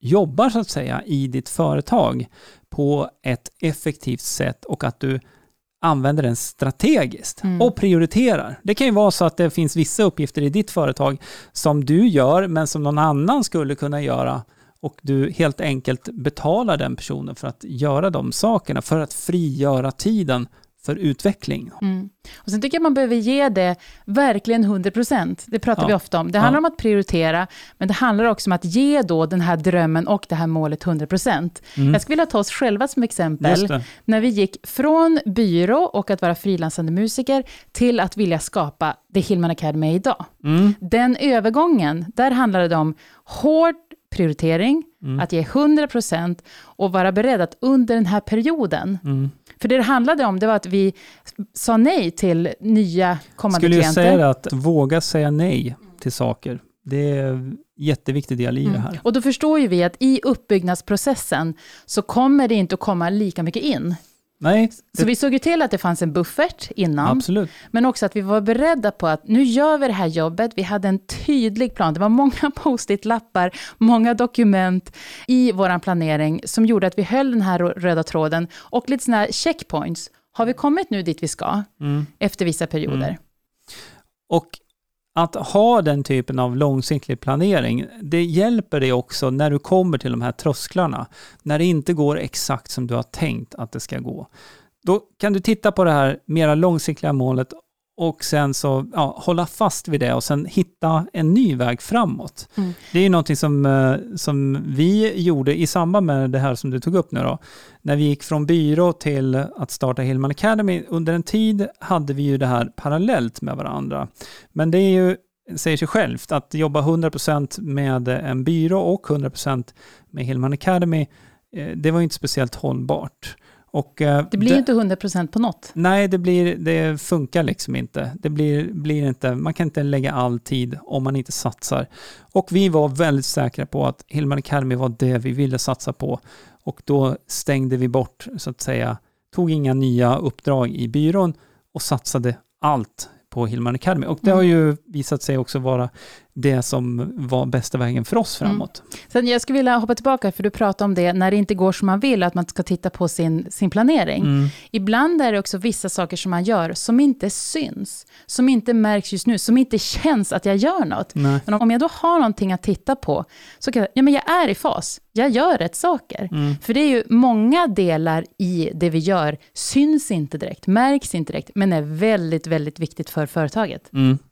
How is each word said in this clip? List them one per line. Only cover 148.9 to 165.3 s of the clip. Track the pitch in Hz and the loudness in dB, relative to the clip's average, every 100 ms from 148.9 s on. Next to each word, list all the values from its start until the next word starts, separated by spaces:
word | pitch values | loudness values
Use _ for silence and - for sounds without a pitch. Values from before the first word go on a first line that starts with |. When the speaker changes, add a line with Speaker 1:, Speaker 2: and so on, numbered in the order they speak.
| - - | -20 -4
Speaker 2:
Sen | 247 240 | -2 0
jag | 240 | -2
skulle | - 269 | 0 0
vilja | 254 240 | 2 2
hoppa | 220 | 2
tillbaka, | 233 269 269 196 | 0 0 0 0
för | - | -2
du | 202 | -6
pratade | - 214 190 | 0 -2 0
om | 202 | 0
det | 180 175 | 2 2
när | 180 185 | 2 2
det | 202 | 2
inte | 202 | 0
går | 196 185 | 2 0
som | 185 196 | 2 0
man | 196 | 2
vill, | 269 233 | 2 2
att | 175 | 0
man | 175 170 | 0 -6
ska | - | -6
titta | 175 180 185 | -4 -2 -4
på | - 175 | -2 -4
sin, | - 165 160 - | 0 0 0 -4
sin | - 190 | -2 -2
planering. | 202 240 311 - 73 | 2 4 4 2 0
Speaker 1:
Mm. | 151 139 139 - - | 2 2 0 -2 -6
Speaker 2:
Ibland | 226 196 226 302 339 | -4 0 2 2 2
är | 262 | 2
det | 208 | 0
också | 196 196 | -2 -4
vissa | 220 214 190 | -2 -2 -6
saker | - 175 180 | -4 -4 -4
som | 185 | -2
man | 175 | -2
gör | 180 220 165 | 0 0 0
som | 175 - 233 | -4 0 4
inte | 285 254 208 | 4 2 -2
syns, | - - 311 269 202 202 - - - _ | -6 -6 -6 -6 -8 -12 -14 -20 -20 _
som | - 254 | 0 4
inte | 254 214 | 4 2
märks | 233 214 208 - | 2 4 2 -2
just | 196 233 | -4 0
nu, | 226 | 0
som | - 240 | 2 4
inte | 262 220 | 4 0
känns | - - 311 262 196 | -2 -2 2 2 0
att | 190 | -2
jag | 196 196 | 0 2
gör | 254 370 | 2 0
något. | 202 - - | -2 -2 -6
Speaker 1:
Nej. | - 139 139 | 0 2 0
Speaker 2:
Men | - | 0
om | 208 226 | 0 2
jag | 226 | 2
då | 320 | 0
har | - 330 339 | 0 0 4
någonting | 240 208 196 | 2 0 -2
att | 185 | -2
titta | - 190 - 269 | -2 -2 -2 -4
på | - 147 - - - - | -2 -4 -4 -14 -20 -10
så | - | -4
kan | 240 | 0
jag, | 208 | 0
ja, | - | 4
men | 269 | 4
jag | 285 - | 4 2
är | 349 320 | 0 2
i | |
fas. | 151 311 - - - _ | 0 -2 -2 -6 -12 _
Jag | - 269 | 0 2